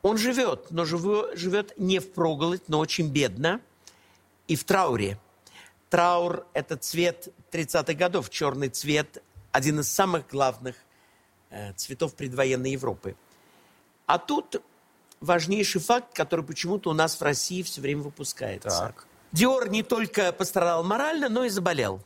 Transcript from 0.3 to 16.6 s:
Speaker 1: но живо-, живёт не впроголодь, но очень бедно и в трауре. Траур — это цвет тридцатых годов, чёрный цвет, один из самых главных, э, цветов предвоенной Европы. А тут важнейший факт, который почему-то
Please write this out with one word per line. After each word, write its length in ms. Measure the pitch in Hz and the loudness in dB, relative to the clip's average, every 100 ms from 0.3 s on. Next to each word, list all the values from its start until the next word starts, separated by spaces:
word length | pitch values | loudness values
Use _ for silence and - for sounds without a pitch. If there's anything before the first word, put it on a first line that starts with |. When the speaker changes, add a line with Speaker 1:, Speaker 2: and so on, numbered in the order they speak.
| 254 233 135 - | 2 0 -2 -4
Speaker 1:
но 120 | 165 160 | -2 -2
живо-, 500 | 170 180 208 - 180 | 0 0 0 0 -4
живёт 380 | 180 202 202 - | -2 0 -2 -4
не 220 | 185 190 | 0 0
впроголодь, 640 | 185 - 165 147 165 180 - | -2 0 0 2 0 -2 0
но 120 | 151 | 0
очень 300 | 156 - 160 | 2 0 0
бедно 520 | 139 135 95 156 214 - _ - _ _ _ _ _ - | 2 0 2 0 0 -6 _ -20 _ _ _ _ _ -4
и 80 | 156 | -4
в 80 | |
трауре. 540 | - 196 175 117 98 101 _ _ - - - _ _ | 2 4 4 2 -2 -4 _ _ -20 -20 -20 _ _
Траур — 560 | 175 175 175 175 170 - | 4 6 4 0 -4 -4
это 240 | - - 147 | -6 -4 -6
цвет 520 | - 165 175 170 - _ - | -4 0 0 0 -14 _ -8
тридцатых 460 | 165 156 165 147 151 | -6 0 0 0 0
годов, 320 | 180 175 120 | 2 0 -4
чёрный 400 | - 147 139 139 | -2 0 0 -4
цвет, 540 | - 143 147 147 - _ - - | -4 0 0 0 -8 _ -20 -2
один 280 | 135 135 151 | 2 2 0
из 120 | 139 | 0
самых 360 | - 190 170 135 | 2 2 2 -2
главных, 480 | 139 135 117 127 120 _ _ _ _ _ _ _ | 0 0 0 -10 -12 _ _ _ _ _ _ _
э, 240 | 101 104 | -12 -10
цветов 420 | 95 - 131 156 - | -10 -10 -4 -4 -4
предвоенной 560 | 139 123 135 127 131 | -8 0 2 2 0
Европы. 440 | 135 127 92 98 - _ _ _ _ _ _ _ _ - | -2 -4 -6 -10 -12 _ _ _ _ _ _ _ _ 0
А 140 | 170 | 0
тут 420 | - - - - _ _ _ _ _ - | 2 -4 -2 -10 _ _ _ _ _ -10
важнейший 600 | 143 175 160 202 190 185 | 0 2 2 0 0 -2
факт, 320 | 160 240 - | 2 0 0
который 320 | - 156 170 151 | -6 -2 -2 -4
почему-то 440 | 147 | -6